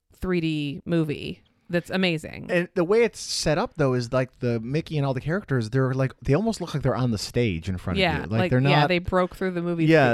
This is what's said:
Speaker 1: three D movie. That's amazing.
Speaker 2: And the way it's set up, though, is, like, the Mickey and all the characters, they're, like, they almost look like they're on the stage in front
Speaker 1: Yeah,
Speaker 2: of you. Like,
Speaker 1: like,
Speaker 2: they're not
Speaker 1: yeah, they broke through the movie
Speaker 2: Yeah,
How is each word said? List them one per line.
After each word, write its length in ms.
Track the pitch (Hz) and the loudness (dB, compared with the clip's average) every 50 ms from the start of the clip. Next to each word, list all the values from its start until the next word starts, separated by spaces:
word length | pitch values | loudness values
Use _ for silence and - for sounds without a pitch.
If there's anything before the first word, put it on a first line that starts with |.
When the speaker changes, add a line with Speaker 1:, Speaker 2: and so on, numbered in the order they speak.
| _ _ _ _ | _ _ _ _
Speaker 1:
three 220 | - 185 180 175 | -4 -2 -2 0
D 400 | 160 160 156 151 147 143 - - - | 0 -2 -2 -4 -4 -6 -8 -8 -4
movie. 580 | - 170 165 156 147 143 - - - 175 - _ _ _ _ _ - | -2 0 0 0 0 -4 -6 -8 -12 -12 -14 _ _ _ _ _ -4
That's 200 | 175 175 - - | -4 -4 -2 -2
amazing. 580 | 180 185 190 180 165 156 156 - - - - - | -2 0 0 0 0 -2 -6 -10 -14 -14 -6 -2
Speaker 2:
And 180 | - 175 175 - _ | -2 -2 -2 0 _
the 100 | 190 170 | -2 0
way 200 | 165 214 233 240 | 2 4 2 2
it's 160 | 214 - - | 2 -2 -6
set 380 | - - - - - 165 151 | -10 -8 -6 -2 0 0 0
up, 180 | 170 233 - - | 0 -2 -4 -2
though, 180 | - 143 131 127 | 0 0 2 2
is, 180 | 127 120 120 | 0 -2 0
like, 280 | 131 131 131 - - _ | -2 -2 -2 -2 -6 _
the 200 | - 120 117 117 | -2 -2 -2 -2
Mickey 380 | 113 120 139 160 165 - 160 | -4 -4 -4 -4 -4 -2 -2
and 80 | 147 139 | -2 -2
all 80 | 139 127 | -2 -2
the 80 | 127 | -2
characters, 480 | - 147 165 202 202 - 139 127 110 107 | -4 -4 -4 -4 -2 -2 -2 -2 0 0
they're, 240 | 120 135 131 127 131 | 0 0 0 0 0
like, 180 | 131 135 123 - - | 0 -2 -2 -4 -4
they 120 | - 135 139 | 0 2 2
almost 260 | 175 214 226 220 - | 2 2 0 -2 -4
look 140 | 180 - - | -6 -6 -4
like 100 | 147 131 | -2 0
they're 120 | 135 110 | 0 0
on 160 | 110 127 123 | 2 0 0
the 60 | 113 | 0
stage 520 | 101 - - - 120 120 110 87 82 - - | -2 -4 -2 0 0 0 2 0 -2 -4 -4
in 80 | 92 | -6
front 200 | 87 - 98 - | -6 -4 -2 0
Speaker 1:
Yeah, 200 | 98 - 170 156 | 0 2 0 0
Speaker 2:
of 80 | - - | -2 -4
you. 60 | 82 | -2
Like, 80 | 107 117 | 0 0
Speaker 1:
like, 120 | 185 175 | 2 2
Speaker 2:
they're 80 | 127 127 | 2 2
not 100 | 135 143 | 4 4
Speaker 1:
yeah, 160 | - 151 147 | 4 4 4
they 120 | 147 185 175 | 4 2 0
broke 360 | 180 - 190 185 180 175 - | 0 0 0 0 0 0 -2
through 140 | - 196 185 | -4 -4 -4
the 100 | 180 175 | -2 -2
movie 240 | 170 175 175 165 160 | -2 -2 0 2 4
Speaker 2:
Yeah, 260 | 151 160 156 139 120 | 6 6 6 6 6